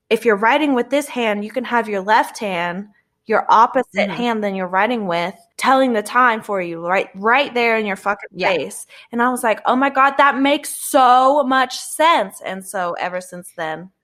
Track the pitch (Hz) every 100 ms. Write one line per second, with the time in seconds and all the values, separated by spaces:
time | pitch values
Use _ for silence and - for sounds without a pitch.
0 | - 220 233 202 226 285 302 247 240 285
1 | 277 247 226 208 208 254 240 240 214 202
2 | 190 226 285 - 208 180 175 175 208 _
3 | _ _ - 220 - 214 233 262 240 190
4 | 202 175 240 220 208 190 180 190 220 240
5 | 196 170 170 - _ - 226 262 269 220
6 | 208 247 254 220 - 196 175 165 170 190
7 | - 190 214 254 285 240 233 226 214 190
8 | 202 214 - 175 180 170 170 - - -
9 | - 233 247 247 240 208 - 247 277 269
10 | 269 277 285 269 277 294 - - - 294
11 | 254 254 262 294 254 262 254 - - -
12 | 311 320 190 - - 190 190 196 175 -
13 | 180 180 180 180 175 - 160 160 185 _